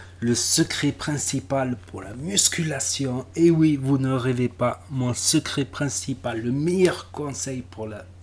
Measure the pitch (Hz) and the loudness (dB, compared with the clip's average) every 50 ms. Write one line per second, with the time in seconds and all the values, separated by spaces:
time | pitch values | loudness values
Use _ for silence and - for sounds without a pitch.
0 | - - - - 117 120 120 113 - - - 160 160 - - - 151 143 139 - | -16 -20 -10 -4 0 0 2 2 2 2 2 2 2 2 0 0 0 0 0 -2
1 | - 156 147 135 - - - 131 - - 135 135 131 127 123 - - - - - | -4 -4 -4 -2 -2 -2 -4 -4 -4 -2 -2 0 0 0 -2 -6 -8 -12 -12 -12
2 | - - 107 127 147 185 202 - - - - - 160 156 143 131 - - - - | -12 -12 -12 -10 -8 -2 0 2 2 2 2 0 -2 -2 -2 -2 -4 -4 -2 -2
3 | 135 131 123 131 127 - - 165 165 175 165 160 156 156 147 135 131 135 139 131 | -2 -2 -2 -4 -4 -4 2 6 6 6 8 8 6 4 4 2 2 2 2 2
4 | 131 131 135 127 117 131 123 123 127 120 - - 123 120 113 - - - 139 131 | 2 0 0 0 0 0 0 2 0 -2 0 0 0 -2 -2 -4 -10 -8 -4 -2
5 | 123 123 117 - - - - 156 - - - 147 131 - - - 147 139 - - | 0 0 0 0 0 2 2 2 0 0 -2 -4 -4 -4 -4 -4 -4 -2 -2 -4
6 | - - 127 - - 120 117 113 113 120 131 143 151 175 180 190 180 165 - - | -4 -6 -6 -4 -4 -6 -4 -2 -2 -2 0 0 2 2 4 6 4 4 4 0
7 | - - - - 147 143 127 - - 139 131 127 123 - - 113 110 107 104 101 | -8 -12 -10 -8 -8 -8 -6 -8 -8 -8 -8 -8 -10 -12 -10 -10 -8 -8 -10 -12
8 | 98 - - - | -14 -18 -20 -16